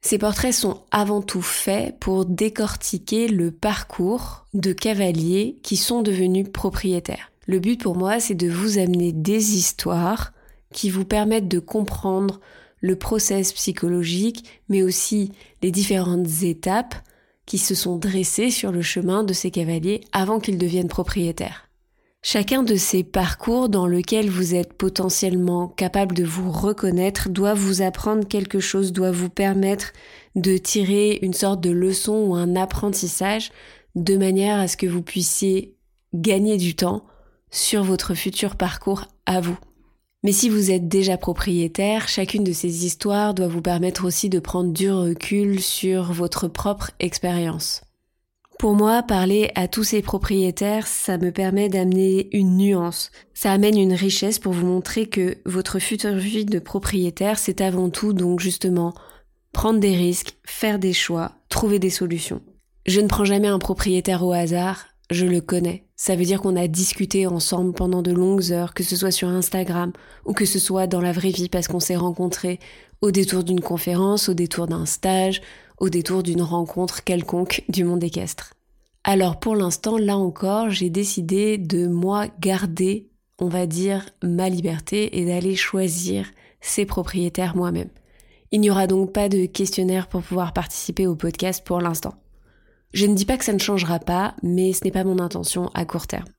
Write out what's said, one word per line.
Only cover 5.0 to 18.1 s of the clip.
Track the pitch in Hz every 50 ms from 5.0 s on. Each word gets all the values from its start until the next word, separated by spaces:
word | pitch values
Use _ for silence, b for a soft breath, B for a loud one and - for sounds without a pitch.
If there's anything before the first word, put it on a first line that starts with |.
| 202 185 175 160 160 165 185 196 208 240 - - _
qui | - 208 185
sont | - - 240 240 226
devenus | 208 196 185 185 180 185 190 196 196 196
propriétaires. | - - 196 185 - - 190 185 175 175 - - - - - _ _ _
Le | - 185 190
but | 180 208 240 240 -
pour | 214 170
moi, | 180 185 190 214 233
c'est | 226 - 208
de | 170 175 175
vous | 170 175 196 220 208
amener | 202 185 180 180 175 175 175 165
des | 156 156 156 202 220 214 208 208
histoires | 185 175 - - - - 175 175 170 170 175 208 - - - b b b b b b b _ -
qui | - - 208
vous | 185 190 196
permettent | 190 214 214 208 214 220 226 202 180
de | 180 175
comprendre | 170 - - 214 208 196 - - - 196 190 190 196 196 196 196 B B B B B B B B -
le | 185 185
process | 190 - - 220 220 208 - 202 196 190 - -
psychologique, | - - - 180 - - 170 175 180 175 165 175 180 202 226 233 - B B B B B _
mais | 196 196 190
aussi | 185 180 - - - - 208 202 196 196 B B B B B -
les | 185
différentes | 170 190 202 196 214 190 180 175 175 175 180 165 160 160 190
étapes | 175 165 160 - 185 190 220 254 247 - - b b b b b b b b b
qui | - -
se | 190 - - 196
sont | 180 - 175 180
dressées | 170 160 208